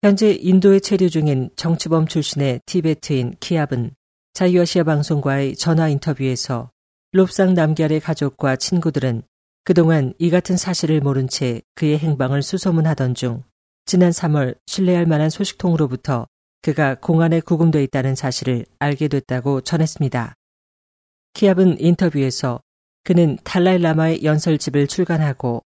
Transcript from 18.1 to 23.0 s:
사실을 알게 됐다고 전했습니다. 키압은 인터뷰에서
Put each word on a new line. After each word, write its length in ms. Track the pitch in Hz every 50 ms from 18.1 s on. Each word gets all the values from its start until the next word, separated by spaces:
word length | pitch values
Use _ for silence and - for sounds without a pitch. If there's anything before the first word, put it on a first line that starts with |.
| 135
사실을 540 | - - 131 127 - - 131 127 117 104 _ _
알게 300 | _ 139 147 143 131 156
됐다고 540 | 147 139 139 - - 131 127 120 139 139 131
전했습니다. 720 | - - - 160 165 156 - - 151 131 - 123 113 117 - _ _ _ _ _ _ _ _ _ _ _ _ _ _ _ _ _ _ _ _
키압은 480 | - 214 196 190 175 190 185 156 -
인터뷰에서 800 | 143 170 175 - 185 170 156 147 135 131 120 - - 131 120 127 _ _ _ _ _ _ _ _